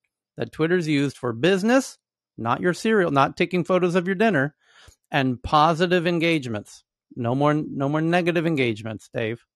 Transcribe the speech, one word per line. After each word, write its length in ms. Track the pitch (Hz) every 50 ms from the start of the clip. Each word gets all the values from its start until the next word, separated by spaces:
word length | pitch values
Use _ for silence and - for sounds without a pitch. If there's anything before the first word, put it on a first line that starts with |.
| _ _ _ _ _ _ _
that 160 | - 123 110
Twitter's 360 | - - 156 165 180 185 165
used 300 | 156 151 139 143 139 -
for 160 | - - 123 113
business, 640 | 113 131 175 196 185 190 226 247 269 254 - - _ _ _ _ _ _ _ _
not 240 | - 113 117 123 -
your 120 | 180 180 170
cereal, 360 | - - 220 220 208 175 165
not 260 | 143 139 135 147 127
taking 280 | - 180 170 - 175 156
photos 320 | - 190 180 175 180 165
of 100 | 190 170
your 80 | 185 196
dinner, 380 | 180 220 226 196 139 135 147 - _ _ _ _ - - - _ _ _ _
and 320 | - 147 135 131 123 113
positive 640 | - - - 151 151 165 170 151 185 175 180 180 160
engagements. 760 | 180 175 170 165 170 165 156 127 123 113 104 - - - - _ _ _ _ _ _ -
No 180 | 131 120 117 131
more, 220 | 135 143 147 147
no 340 | 151 151 - - 143 139 139
more 120 | 151 156
negative 440 | 160 165 170 180 175 175 165 165 156
engagements, 640 | 165 165 135 131 120 110 104 107 110 110 104 - -
Dave. 320 | - 127 113 107 117 - _ _ _